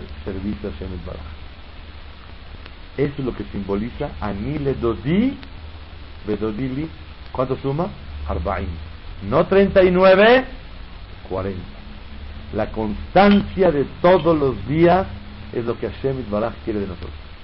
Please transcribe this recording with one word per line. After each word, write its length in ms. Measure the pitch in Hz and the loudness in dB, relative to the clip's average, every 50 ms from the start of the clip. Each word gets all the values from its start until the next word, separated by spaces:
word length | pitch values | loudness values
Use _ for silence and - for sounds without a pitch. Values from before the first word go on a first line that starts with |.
| - - - - - | -6 -10 -12 -12 -10
servicio 460 | 107 95 95 98 104 101 104 107 98 | -8 -6 -4 -4 -4 -4 -4 -6 -8
a 20 | |
Hashem 180 | - - 95 92 | -8 -8 -8 -8
Yitbaraj. 480 | 92 87 85 90 - - - - - - - - - - - - - - - - - - - - - - - - - - - - - - - - - - - - - | -8 -8 -10 -10 -10 -10 -12 -12 -14 -14 -16 -16 -16 -18 -18 -18 -18 -18 -16 -16 -16 -16 -16 -16 -18 -18 -18 -18 -18 -16 -16 -16 -16 -14 -14 -16 -16 -16 -18 -8 -2
Eso 180 | - 143 147 139 - | 0 0 0 0 -2
es 60 | 135 | -4
lo 100 | 117 107 | -4 -4
que 100 | - 101 | -4 -6
simboliza 680 | - - 101 95 95 98 104 110 120 - - 143 151 - - | -8 -6 -6 -4 -2 -2 -2 -2 -4 -4 -6 -6 -6 -6 -6
Ani 380 | 104 104 98 98 107 131 147 156 | -6 -4 -4 -4 -4 -4 -4 -2
le 160 | 139 139 127 | -2 -2 -2
Dodi, 640 | - 117 117 110 90 98 139 175 202 247 269 277 - - - - - - - - - - - - - - - - - - | 0 0 0 0 0 0 2 2 4 4 2 0 -4 -10 -16 -16 -14 -14 -14 -14 -16 -16 -16 -16 -16 -16 -16 -16 -10 -4
Bedodi 420 | 104 107 98 107 110 104 107 135 131 | -4 -2 -2 -2 -2 -2 -2 -4 -4
li. 220 | 127 139 156 165 - - - - - - - - | -4 -4 -6 -6 -8 -12 -16 -16 -16 -16 -14 -8
¿Cuánto 260 | - - 131 127 127 - | -2 -2 0 0 -2 -2
suma? 300 | - 139 139 151 180 208 - - - - - - - | -2 -2 -2 -2 -2 -4 -6 -10 -12 -12 -10 -8 -4
Arbaim. 420 | - 98 98 87 98 95 90 95 - 82 - - - - - - - - - | -4 -4 -2 -2 -2 -2 -2 -4 -6 -6 -8 -10 -12 -14 -14 -14 -14 -12 -10
No 240 | 95 98 120 156 175 | -4 0 2 4 4
treinta 380 | - 185 196 202 185 - 196 185 | 6 6 6 6 8 8 8 8
y 60 | 190 | 8
nueve, 540 | 180 180 185 190 190 185 208 226 247 262 262 - - - - - - - - - - - - - - - - - | 8 8 10 10 10 10 10 8 8 6 4 2 -8 -14 -14 -14 -16 -16 -16 -14 -14 -16 -16 -16 -16 -14 -10 -6
cuarenta. 340 | 92 - 92 98 95 90 85 - - - - - - - - - - - - - - - - - - | -4 -4 -2 -4 -4 -6 -8 -12 -12 -14 -14 -14 -14 -14 -14 -14 -14 -14 -14 -12 -12 -12 -10 -6 -4
La 160 | 104 107 - | -2 -2 -2
constancia 1000 | - 110 110 107 104 101 - - - 180 202 202 202 196 - - - 185 190 170 | -2 -2 -2 -2 -2 -4 -4 2 4 6 8 8 8 6 4 2 2 2 4 4
de 140 | 147 143 127 - - - | 4 2 0 -2 -2 2
todos 340 | - 175 185 175 147 170 170 | 6 6 6 6 6 4 4
los 300 | 151 139 135 117 101 101 | 4 4 0 0 -2 -4
días 400 | 117 143 160 170 170 175 185 190 - - - - - - - - - | -2 2 6 6 6 6 6 2 0 -6 -12 -14 -14 -14 -14 -12 -8
es 120 | - 120 113 | -6 -4 -2
lo 140 | 117 113 - | -4 -4 -4
que 100 | 120 104 | -4 -6
Hashem 280 | - - - 135 135 | -6 -4 -2 -2 -2
Yitbaraj 380 | 131 117 101 104 104 117 113 101 - - | -2 -4 -2 -2 -2 -2 -2 -4 -6 -6
quiere 160 | 113 107 104 | -4 -2 -2
de 60 | 98 | -2
nosotros. 260 | 90 87 82 - 71 - - - - - - | -4 -6 -10 -10 -12 -12 -12 -14 -16 -16 -16